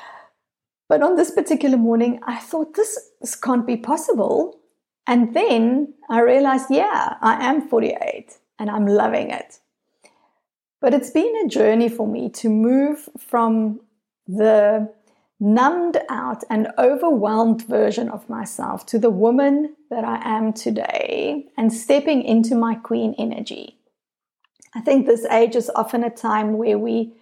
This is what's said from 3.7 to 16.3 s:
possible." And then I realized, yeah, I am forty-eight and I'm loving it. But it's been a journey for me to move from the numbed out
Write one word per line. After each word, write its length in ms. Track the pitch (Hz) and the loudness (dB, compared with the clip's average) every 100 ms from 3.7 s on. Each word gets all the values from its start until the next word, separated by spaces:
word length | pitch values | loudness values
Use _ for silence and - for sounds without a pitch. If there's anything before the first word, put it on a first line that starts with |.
| 233 | -4
possible." 840 | - 320 - 302 196 - 349 - _ _ _ _ - | -4 -4 -2 -2 0 0 -2 -8 _ _ _ _ 0
And 260 | 240 226 | 2 2
then 640 | 294 427 233 226 262 285 - - | 2 2 2 2 0 -2 -8 -4
I 120 | 233 | 2
realized, 480 | 233 269 277 262 269 | 4 4 4 0 0
yeah, 460 | 277 403 - - - | 0 2 0 -4 0
I 220 | 226 - | 0 2
am 240 | 247 302 - | 0 0 0
forty-eight 720 | - - - - - - - _ - | 0 0 -4 -6 -8 -12 -20 _ -10
and 100 | 214 | -6
I'm 160 | 214 202 | -2 2
loving 460 | 208 220 - - | 2 2 0 -4
it. 260 | - - _ _ _ _ _ _ _ _ _ _ _ _ _ | -8 -12 _ _ _ _ _ _ _ _ _ _ _ _ _
But 120 | 262 | 0
it's 160 | 277 262 | 0 0
been 260 | 320 440 440 | 0 0 0
a 40 | 285 | -2
journey 420 | - 214 226 233 | 2 2 2 0
for 160 | 233 214 | -2 -6
me 220 | 226 - - | -6 -8 -4
to 80 | 226 | -2
move 600 | 214 233 262 285 294 - - | 2 2 2 0 -4 -10 -20
from 600 | - 240 226 226 220 214 _ _ _ _ - | -4 0 0 0 -2 -6 _ _ _ _ -8
the 640 | 190 214 214 208 220 214 - _ _ _ - | 0 4 4 4 2 -2 -10 _ _ _ -2
numbed 580 | 208 220 269 349 349 311 - | 2 4 4 2 0 -2 -4
out 360 | 226 254 | -8 -8